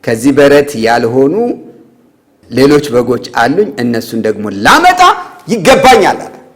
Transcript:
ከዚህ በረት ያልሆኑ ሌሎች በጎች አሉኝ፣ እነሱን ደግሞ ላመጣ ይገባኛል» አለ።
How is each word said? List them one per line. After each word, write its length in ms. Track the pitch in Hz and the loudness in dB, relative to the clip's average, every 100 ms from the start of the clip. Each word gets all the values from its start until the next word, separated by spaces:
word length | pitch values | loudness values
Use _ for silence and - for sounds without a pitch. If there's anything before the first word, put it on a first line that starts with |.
ከዚህ 280 | - 113 127 | -4 -2 0
በረት 380 | 135 143 143 139 117 | 4 4 4 0 -4
ያልሆኑ 560 | 110 120 117 127 139 190 240 - - - _ _ _ _ _ _ _ | -2 0 0 0 0 0 -4 -6 -14 -20 _ _ _ _ _ _ _
ሌሎች 360 | 117 139 147 143 | 0 2 2 0
በጎች 360 | 123 120 120 - - | -2 -2 -4 -6 -2
አሉኝ፣ 320 | 120 160 208 - | -2 0 -2 -4
እነሱን 420 | 120 113 110 113 | -4 -4 -6 -6
ደግሞ 220 | 110 104 104 98 | -4 -4 -6 -4
ላመጣ 420 | 113 294 359 370 359 370 - - - | 0 2 2 4 2 2 -8 -18 -6
ይገባኛል» 720 | 214 180 - - 262 170 - | -2 2 4 4 4 2 -2
አለ። 160 | - - - | -10 -20 -20